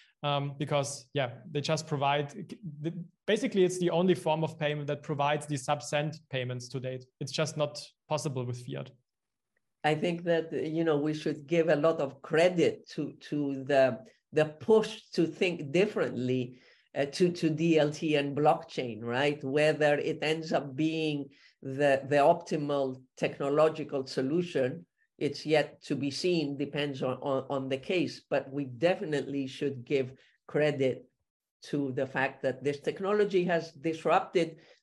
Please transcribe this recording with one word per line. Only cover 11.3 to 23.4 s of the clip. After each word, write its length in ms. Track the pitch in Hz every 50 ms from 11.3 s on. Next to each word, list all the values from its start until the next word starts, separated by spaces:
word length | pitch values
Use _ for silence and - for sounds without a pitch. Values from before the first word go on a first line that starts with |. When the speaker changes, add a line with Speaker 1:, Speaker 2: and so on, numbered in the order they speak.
| 147 - -
Speaker 2:
give 220 | - 170 170 160 165
a 80 | 156
lot 240 | 143 147 165 160 165
of 220 | 147 135 - -
credit 640 | - - 160 156 170 180 180 170 156 117 - - - -
to, 200 | - - 147 - - - - -
to 360 | 147 147 147 139 139 135 135
the, 340 | 131 143 135 131 127 117 113 - - _ _ _ _
the 140 | - 151 151
push 560 | 151 - - - - 220 220 214 - - - - _ -
to 100 | - 165 156
think 460 | 156 - 202 180 170 170 156 135 135
differently, 800 | 175 196 214 - 214 160 123 - 117 127 127 127 127 123 123 - - _ - - _ _ _ - 139
uh, 80 | 143
to, 240 | 143 - - 185 175
to 200 | 175 - - 160
D 280 | 151 151 165 170 165 156
L 120 | 147 151
T 240 | 147 - 175 156 151
and 220 | 143 143 143 143 135
blockchain, 640 | 147 151 165 165 - - - - 135 120 110 107 117
right? 400 | 117 120 127 143 147 147 147 135
Whether 520 | 135 135 151 151 156 151 143 151 147 147
it 240 | 143 - 156 156 160
ends 320 | - 151 160 160 160 - -
up 200 | 147 139 143 131
being 520 | 131 156 160 160 160 156 156 147 143 139 139 _ _ _ - _ _
the, 400 | - 135 135 135 147 143 135 135 - 127
the 100 | 147 143
optimal 840 | 139 156 170 170 - - 185 156 147 143 143 139 139 131 131 131 - _ _ -
technological 880 | 170 143 - -